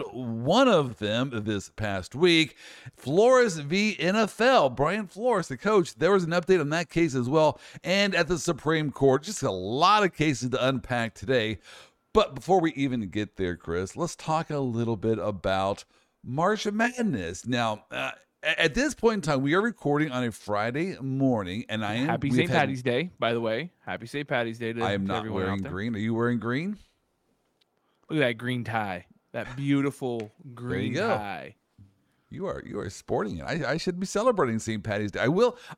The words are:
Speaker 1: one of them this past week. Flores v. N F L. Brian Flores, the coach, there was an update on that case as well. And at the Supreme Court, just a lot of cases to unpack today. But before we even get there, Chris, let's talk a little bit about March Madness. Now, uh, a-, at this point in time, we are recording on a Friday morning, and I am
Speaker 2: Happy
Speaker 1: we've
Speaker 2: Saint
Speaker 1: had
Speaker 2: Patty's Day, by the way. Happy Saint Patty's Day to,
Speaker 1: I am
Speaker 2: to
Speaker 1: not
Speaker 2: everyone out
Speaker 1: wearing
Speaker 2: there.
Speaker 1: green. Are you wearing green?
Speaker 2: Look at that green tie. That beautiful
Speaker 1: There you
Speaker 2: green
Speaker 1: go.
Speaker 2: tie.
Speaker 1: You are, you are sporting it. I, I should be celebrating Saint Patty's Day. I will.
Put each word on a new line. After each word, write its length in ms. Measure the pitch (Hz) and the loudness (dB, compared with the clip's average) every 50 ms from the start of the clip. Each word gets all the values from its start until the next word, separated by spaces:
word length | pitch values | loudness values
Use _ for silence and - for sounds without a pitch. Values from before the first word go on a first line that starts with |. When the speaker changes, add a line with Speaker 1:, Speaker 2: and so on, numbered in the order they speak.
| 156 - 107 | -4 -8 -8
Speaker 1:
one 560 | 117 131 117 113 113 120 131 175 233 277 254 | -8 -6 -6 -6 -2 0 2 4 6 6 6
of 300 | 220 165 147 127 113 - | 6 6 4 2 -2 -4
them 320 | 104 104 107 117 127 143 127 113 104 | -2 -2 0 0 -2 -2 -4 -4 -2
this 260 | 107 107 101 - - | -2 -2 -2 -4 -8
past 440 | - - 107 107 98 95 87 - - | -8 -6 -4 -4 -4 -4 -6 -8 -2
week. 400 | 127 170 180 170 165 160 131 - - - - - - - - - | 2 4 6 6 6 4 2 -2 -10 -20 -20 -20 -20 -20 -20 -20
Flores 640 | - - 123 143 180 214 247 262 254 247 233 170 160 | -10 -4 0 4 4 6 6 8 6 6 4 2 -2
v. 380 | 143 143 165 196 208 214 190 143 | -4 0 0 2 2 2 0 0
N 160 | 147 170 190 | 0 0 2
F 240 | 220 220 190 - - | 2 0 0 0 2
L. 280 | 214 254 269 233 160 131 | 4 4 6 6 6 4
Brian 380 | 120 110 139 156 185 220 214 | 2 2 0 0 0 -2 -4
Flores, 420 | 180 - 185 220 254 240 196 165 - | -8 -8 -4 -2 0 0 0 0 -4
the 80 | 135 | -6
coach, 380 | 120 - 196 220 208 170 - - | -4 0 2 4 4 4 2 2
there 180 | - 147 175 202 | 2 4 4 4
was 100 | 196 180 | 4 2
an 60 | 160 | 2
update 300 | 170 180 170 - 185 180 | 0 0 2 4 4 4
on 80 | 147 139 | 4 2
that 220 | 151 165 175 - | 0 -2 -4 -2
case 240 | - 165 170 165 123 | 0 2 2 2 2
as 160 | 135 123 120 | 0 0 2
well. 280 | 139 160 156 151 135 - - - - - - | 4 4 4 4 4 0 -6 -20 -20 -10 -4
And 320 | 156 180 196 202 202 190 | 0 2 2 2 2 2
at 140 | 170 170 143 | 0 0 0
the 100 | 180 160 | 0 -2
Supreme 520 | - - 170 120 - 147 160 160 151 147 120 | 0 -2 -2 -2 0 0 0 0 0 -2 0
Court, 300 | - 139 139 131 131 - | 4 4 6 6 4 2
just 200 | - 214 - - | -4 -6 -4 -2
a 80 | 127 | -2
lot 540 | 98 92 92 98 113 135 160 185 208 214 208 | -2 -2 -2 -4 0 4 4 6 6 6 4
of 80 | 175 - | 2 2
cases 360 | - 151 156 143 117 - 127 | 2 2 2 2 0 -2 -2
to 180 | 120 120 120 131 | 0 0 2 0
unpack 460 | 135 123 - - 123 120 113 113 - | 0 -2 -4 -4 -2 -2 -2 -4 -6
today. 440 | - - 98 131 123 110 107 110 - - - - - - - _ _ _ _ - | -6 -2 0 2 2 2 0 -2 -6 -10 -16 -20 -20 -20 -20 _ _ _ _ 2
But 220 | 220 202 - 135 | 2 2 2 0
before 260 | 123 - - 185 190 | -6 -2 2 2 4
we 120 | 165 165 143 | 4 2 0
even 340 | 135 139 139 127 123 107 92 | 0 -2 -2 -2 -2 -4 -4
get 280 | 78 104 107 95 - | -4 -4 -4 -4 -4
there, 200 | - 95 87 87 | -4 -2 -2 -2
Chris, 400 | 78 - - 82 87 95 95 - | -4 -6 -6 -4 -4 -4 -4 -6
let's 180 | 117 160 165 - | -6 -6 -6 -6
talk 340 | - - - 156 160 160 - | -8 -4 -2 -2 -2 -2 -4
a 80 | 151 147 | -4 -4
little 360 | 139 127 113 113 117 113 117 101 | -2 -2 -2 -2 -2 -2 -2 -2
bit 200 | 85 113 113 107 | 0 0 0 0
about 680 | 85 107 104 90 - 98 95 95 95 98 104 - - _ _ _ _ _ _ _ - | 0 -4 -4 -2 -2 0 0 0 0 0 -2 -4 -8 _ _ _ _ _ _ _ -12
March 440 | - 123 143 165 190 214 214 - 202 | -8 -4 -2 0 0 0 0 -2 -2
Madness. 760 | 208 208 226 240 247 247 233 214 151 107 87 82 90 - - | -2 0 0 0 0 -2 -2 -2 0 -2 -2 -4 -6 -6 -4
Now, 380 | 113 127 120 120 113 107 107 - _ | -2 -2 0 0 0 -2 -4 -8 _
uh, 200 | 120 127 135 131 - - _ _ _ _ - | -8 -8 -6 -8 -8 -12 _ _ _ _ -4
a-, 180 | 151 160 156 165 | -2 0 2 2
at 120 | 165 143 | 2 2
this 200 | 220 269 311 247 | 0 0 -2 0
point 200 | - - 233 220 | 0 2 2 2
in 60 | 208 165 | 2 0
time, 200 | 156 151 131 135 | 0 0 2 2
we 120 | 139 156 | 2 2
are 80 | 185 208 | 2 2
recording 500 | 233 220 - - 147 143 147 151 156 123 | 0 -2 -2 -2 0 2 2 2 0 0
on 100 | 123 123 | -2 -2
a 80 | 117 | -4
Friday 680 | 113 - - - 104 101 104 117 120 143 170 190 180 82 | -4 -6 -6 -4 -2 0 0 -2 -2 -2 -4 -4 -6 -6
morning, 640 | 127 135 131 135 135 135 123 110 98 87 90 107 120 - | -6 -4 -2 2 2 2 2 2 0 -4 -6 -8 -6 -6
and 160 | 107 110 110 | -6 -4 -4
I 100 | 104 107 | -4 -2
am 120 | 117 131 | -2 0
Speaker 2:
Happy 220 | - 117 117 120 139 | 0 0 0 0 0
Speaker 1:
we've 80 | 123 | 2
Speaker 2:
Saint 140 | 127 160 175 | 2 2 2
Speaker 1:
had 80 | - 165 | 2 2
Speaker 2:
Patty's 220 | 147 135 135 127 123 | 2 0 -2 -2 -2
Day, 280 | 131 120 123 165 180 - - | -2 0 0 -2 -4 -4 -2
by 140 | 120 113 117 | 0 0 0
the 80 | 117 | 0
way. 320 | 113 110 110 117 151 180 - _ _ | 0 -2 -2 -2 -4 -8 -12 _ _
Happy 220 | - 92 92 113 | -10 -10 -8 -8
Saint 220 | 113 - 143 147 139 | -8 -8 -8 -6 -2
Patty's 300 | 147 123 120 117 113 113 | -2 -2 -2 -2 -4 -6
Day 140 | 120 113 113 | -6 -6 -4
to, 80 | 117 110 | -2 -2
Speaker 1:
I 80 | 95 101 | -2 0
am 100 | 101 98 | 0 -2
Speaker 2:
to 20 | 98 | -2
Speaker 1:
not 100 | 92 90 | -4 -4
Speaker 2:
everyone 240 | 92 110 107 98 92 | -4 -4 -4 -2 -2
out 40 | |
Speaker 1:
wearing 160 | 95 101 101 98 | -2 -2 -4 -4
Speaker 2:
there. 100 | - 85 | -6 -6
Speaker 1:
green. 220 | 92 101 117 117 | -6 -6 -4 -4
Are 20 | 101 | -4
you 160 | 107 113 113 | -2 -2 0
wearing 240 | 113 117 120 120 120 | 0 0 0 0 -2
green? 380 | 98 117 120 135 165 196 208 196 - _ _ _ _ _ _ _ _ _ _ _ _ _ _ _ _ _ _ _ _ _ _ _ _ - | -2 -2 -4 -4 -4 -6 -8 -10 -14 _ _ _ _ _ _ _ _ _ _ _ _ _ _ _ _ _ _ _ _ _ _ _ _ -4
Speaker 2:
Look 100 | - 156 | 0 0
at 80 | 143 | 0
that 120 | 123 120 110 | 0 0 -2
green 260 | 123 123 127 123 117 | -4 -4 -4 -4 -4
tie. 420 | 101 113 113 107 101 95 87 87 _ _ _ _ _ - | -4 -2 -2 -2 -4 -6 -8 -10 _ _ _ _ _ -10
That 240 | 120 110 107 123 | -10 -10 -10 -8
beautiful 640 | 131 139 139 143 139 139 139 131 - 139 127 120 117 | -6 -2 0 2 2 2 0 -4 -4 -6 -6 -6 -6
Speaker 1:
There 120 | 110 107 - _ - | -6 -10 -12 _ -20
you 100 | 143 123 | -20 -16
Speaker 2:
green 380 | 117 123 123 127 - - 107 110 | -12 -8 -6 -4 -4 -2 -2 -2
Speaker 1:
go. 140 | 151 202 226 | -2 -2 -2
Speaker 2:
tie. 460 | - - 104 101 95 80 65 71 - _ _ _ _ - 101 - _ _ _ _ _ _ _ _ | -2 -2 -4 -6 -8 -10 -12 -14 -18 _ _ _ _ -20 -20 -20 _ _ _ _ _ _ _ _
Speaker 1:
You 180 | - 127 185 | -12 -10 -8
are, 140 | 185 123 67 - | -6 -8 -8 -10
you 140 | - - 104 | -10 -8 -8
are 100 | 98 95 | -8 -8
sporting 480 | 101 - - - 113 - 196 214 170 82 | -10 -12 -8 -4 -4 -4 -4 -4 -6 -8
it. 40 | 67 | -8
I, 280 | - 135 175 147 120 135 | -6 -6 -4 -4 -4 -4
I 40 | |
should 240 | 165 - 190 175 175 | -4 -4 -4 -6 -4
be 60 | 190 | -6
celebrating 520 | 180 - 202 214 262 240 185 156 123 113 110 | -4 -2 0 0 2 2 2 2 0 0 -2
Saint 240 | - - 113 107 92 | -2 -4 -6 -6 -4
Patty's 300 | 110 104 104 107 104 - | -4 -4 -2 -2 -4 -2
Day. 80 | 92 | 0
I 80 | 95 120 | 0 2
will. 280 | 156 185 240 247 240 - - - - | 4 4 2 2 2 -2 -10 -16 -6